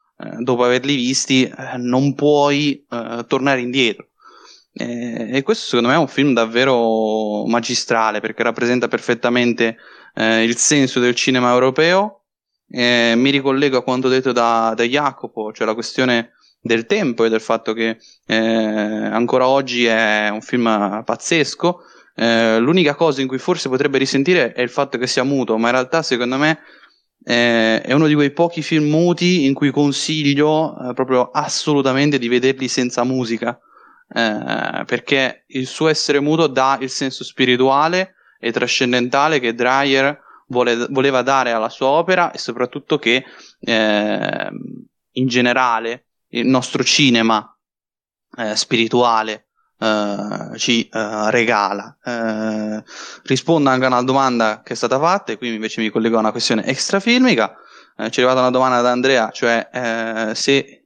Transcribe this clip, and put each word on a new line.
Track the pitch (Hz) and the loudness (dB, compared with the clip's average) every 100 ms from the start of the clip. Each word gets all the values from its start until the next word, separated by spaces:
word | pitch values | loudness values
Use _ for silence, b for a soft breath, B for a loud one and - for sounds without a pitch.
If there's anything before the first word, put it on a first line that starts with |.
| _ - | _ -18
eh, | - 113 | -14 -8
dopo | 123 120 | -2 0
averli | 123 127 135 143 | 2 0 0 -2
visti, | 123 131 - 131 | -2 -2 0 2
eh, | 123 - 131 127 | 0 -4 -12 -6
non | 123 127 143 | -2 0 0
puoi, | 139 147 147 143 143 147 135 - | 2 2 4 4 2 -2 -4 -8
eh, | 120 113 117 117 | -10 -8 -8 -4
tornare | 135 139 131 | -2 0 0
indietro. | 123 131 117 98 - _ B B B B B | 0 0 0 0 -12 _ B B B B B
Eh, | - 120 120 120 117 110 131 | -10 -8 -6 -8 -8 -6 -4
e | |
questo | 139 220 - | -2 -2 -2
secondo | 120 120 | -2 2
me | 156 | 2
è | |
un | 143 | 0
film | - 143 | 0 0
davvero | 117 113 117 135 123 113 110 110 110 107 104 113 | 2 0 0 2 2 0 0 -2 -2 -4 -4 -2
magistrale, | 117 117 120 - 117 110 107 | -2 -2 -4 -2 0 0 -2
perché | 113 113 | -4 -4
rappresenta | 117 113 120 123 117 | -2 0 0 0 0
perfettamente, | 117 - 117 120 120 120 113 113 113 B B B - | -4 -2 -2 0 0 0 0 -2 -4 B B B -2
eh, | 110 113 | 0 2
il | 113 117 | 0 0
senso | - 147 131 131 | 0 2 2 2
del | 120 117 | 0 0
cinema | - 127 123 | 0 2 2
europeo. | 123 131 135 160 185 208 - _ _ _ _ _ | 4 2 2 2 2 0 -6 _ _ _ _ _
Eh, | 123 120 120 117 117 | -2 0 2 2 2
mi | 135 | 2
ricollego | 139 135 135 143 127 | 2 0 0 2 0
a | |
quanto | 127 127 131 | -2 -2 0
detto | 131 131 | 0 0
da, | 120 117 113 113 110 | 2 2 2 0 0
da | |
Jacopo, | 120 143 143 131 117 - 107 | 0 0 -2 -4 -12 -10 -8
cioè | - 110 | -4 -4
la | 110 | -4
questione | - - 127 117 117 b b b | -6 -2 0 0 -2 b b b
del | - 113 113 | -2 0 0
tempo | 208 156 117 113 | -2 0 0 2
e | |
del | 110 | 0
fatto | - 113 - | 0 -2 -2
che, | 113 113 110 b b - | -4 -4 -6 b b -4
eh, | 110 | 0
ancora | 113 113 107 107 107 107 107 110 120 127 127 | 2 0 0 -2 -4 -4 -4 -2 0 2 2
oggi | 139 131 120 117 | 2 0 -2 0
è | 113 110 107 107 | 2 2 0 -2
un | 107 | -4
film | - 123 113 107 101 104 123 | -4 -2 2 2 0 -4 -6
pazzesco. | 117 - 165 139 - 175 175 b b b - | -6 -2 0 -2 -2 -2 -4 b b b -4
Eh, | 117 113 113 113 | 0 2 2 2
l'unica | 127 185 147 143 | 2 4 2 2
cosa | 165 135 | 0 0
in | 131 | -2
cui | 131 | -4
forse | - 170 139 | -2 -2 -2
potrebbe | 127 143 135 | -2 0 0
risentire | 135 135 139 180 120 | 0 0 2 2 2
è | - | -2
il | 123 | -4
fatto | - 139 117 | -2 -4 -2
che | 123 | -4
sia | - | -2
muto, | 131 139 113 110 | 0 0 0 0
ma | 117 | 0
in | |
realtà | 127 127 165 | 0 0 -2
secondo | 156 120 123 131 | -2 -2 -2 0
me | 151 156 b b b b b _ | 0 -2 b b b b b _
eh, | - 120 120 117 113 113 | -4 0 2 2 2 0
è | - | 0
uno | 143 156 | 2 4
di | 151 | 4
quei | 143 | 2
pochi | 143 170 170 | 2 0 -2
film | 147 160 147 | -2 0 2
muti | 156 175 170 175 180 135 | 2 2 2 2 2 2
in | |
cui | 135 143 | 2 0
consiglio, | 135 143 131 - 156 143 143 151 156 156 - | 2 0 0 -2 -2 0 2 2 2 0 -6
eh, | 127 | -8
proprio | 123 127 127 123 | -4 0 2 2
assolutamente | 156 147 - - 143 135 131 151 135 | -2 -4 -4 0 2 2 2 2 0
di | 117 | 2
vederli | 123 127 131 127 | 2 2 0 -2
senza | - 123 123 | -2 -2 0
musica, | 123 131 117 113 117 120 b b b b b | -2 0 -2 -4 -4 -8 b b b b b
eh, | - 113 107 - 57 - - - | -4 -2 -2 -6 -4 -4 -6 -4
perché | 123 - 139 131 - _ | -6 0 0 0 -4 _
il | 135 131 | -8 -6
suo | - 160 | -2 0
essere | 156 - 139 | 0 0 0
muto | 147 160 156 | 2 2 2
dà | 131 131 135 | 2 0 0
il | 131 | -4
senso | - 135 - | -6 -6 -6
spirituale | 120 - 127 123 131 139 156 180 185 b b b | -10 -2 2 4 4 4 2 0 -4 b b b
e | 120 | -4
trascendentale | 117 120 - 127 123 123 139 151 147 | -2 -2 0 2 0 0 2 2 2
che | 123 | -2
Dreyer | 117 123 135 139 135 139 147 b b b | 0 2 2 2 2 2 -2 b b b
vuole, | 123 120 117 123 | 0 0 0 0
voleva | 135 135 131 | 0 2 2
dare | 123 135 120 | 2 2 2
alla | 113 113 | 0 -2
sua | - 165 | -2 0
opera | 151 170 185 170 | 2 2 0 0
e | - | -4
soprattutto | - 117 123 143 - 147 | -8 -4 -4 -6 -4 -2
che, | 117 127 - B B B | 2 0 -2 B B B
eh, | - 110 107 104 104 104 - - 50 - - - - _ _ | -2 0 2 0 0 -2 -4 -6 -8 -10 -14 -16 -20 _ _
in | 127 131 | -4 0
generale | 123 123 123 127 113 113 123 _ _ _ | 2 2 2 2 0 -4 -8 _ _ _
il | 117 117 | -4 0
nostro | 131 - 151 | 0 0 -2
cinema, | 127 - 143 117 113 107 - _ _ _ _ _ _ _ _ - | 0 2 4 4 2 0 -2 _ _ _ _ _ _ _ _ -10
eh, | 110 107 | -6 -4
spirituale, | - 120 113 123 120 113 110 107 _ _ _ - | -2 0 2 2 2 2 -2 -8 _ _ _ -6
eh, | 113 107 104 101 104 104 - - | -2 0 -2 -4 -6 -8 -10 -6
ci, | - 117 - | 0 0 0
eh, | 110 107 107 107 | -4 -6 -2 0
regala. | 120 113 110 98 101 110 - | 0 2 2 0 -2 -10 -14
Eh, | - 120 113 110 110 107 107 107 - B B B | -10 -6 -4 -4 -4 -4 -6 -8 -12 B B B
rispondo | - 131 - 165 139 | -4 -2 0 2 2
anche | 127 131 | 2 2
a | |
una | 123 | 0
domanda | 127 135 135 120 110 107 | 2 2 2 2 0 -2
che | - | -8
è | 123 | -6
stata | 120 131 | -2 0
fatta | 165 196 - | 0 0 -4
e | 110 | -8
qui | 120 | -6
invece | 113 110 - | -6 -6 -4
mi | 110 | -2
collego | 117 113 113 | 0 0 2
a | |
una | 107 | 0
questione | 117 - 113 101 | 0 -2 -2 -2
extrafilmica. | 135 - 196 233 247 254 127 104 - B B B - | -4 -2 -2 2 4 4 2 0 -4 B B B -10
Eh, | 110 | -6
ci | - | 0
è | |
arrivata | 127 131 | 2 4
una | 127 | 2
domanda | 127 131 123 | 2 2 2
da | 123 | 2
Andrea, | 123 131 127 110 | 2 2 2 0
cioè, | - 120 117 - | -2 0 0 -2
eh, | 127 120 113 113 113 110 110 | -6 -4 -4 -4 -4 -4 -4
se | - 139 - - | 0 0 -2 -12